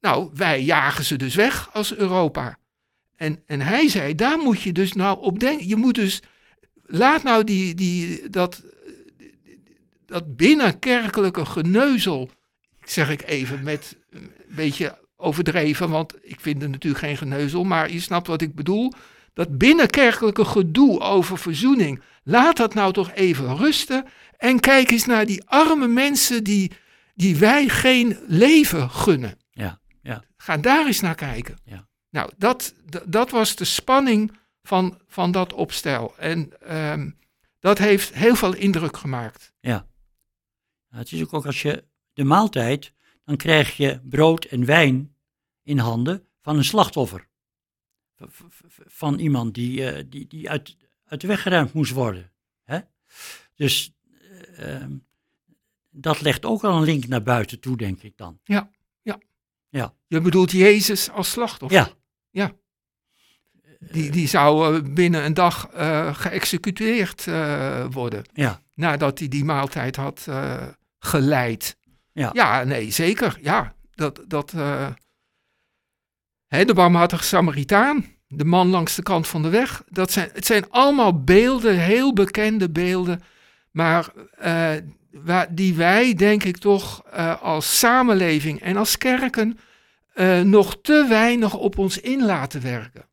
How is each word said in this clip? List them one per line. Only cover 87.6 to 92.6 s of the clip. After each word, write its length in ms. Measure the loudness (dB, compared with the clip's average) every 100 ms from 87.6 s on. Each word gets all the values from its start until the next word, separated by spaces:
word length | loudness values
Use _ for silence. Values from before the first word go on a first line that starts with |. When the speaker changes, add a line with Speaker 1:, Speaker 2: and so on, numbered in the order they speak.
| 0 2
Speaker 1:
samenleving 800 | 4 4 4 4 2 0 -2 -6
en 160 | -4 -2
als 220 | -2 -2
kerken, 600 | 0 0 -2 -2 -2 -4 _ _ _ _ _
eh, 260 | -2 2 4
nog 380 | 6 6 4 -2
te 240 | 2 4 6
weinig 460 | 4 4 2 0
op 240 | 0 -4 -2
ons 200 | -4 -4
in 240 | -4 0
laten 380 | 0 0 -4 -6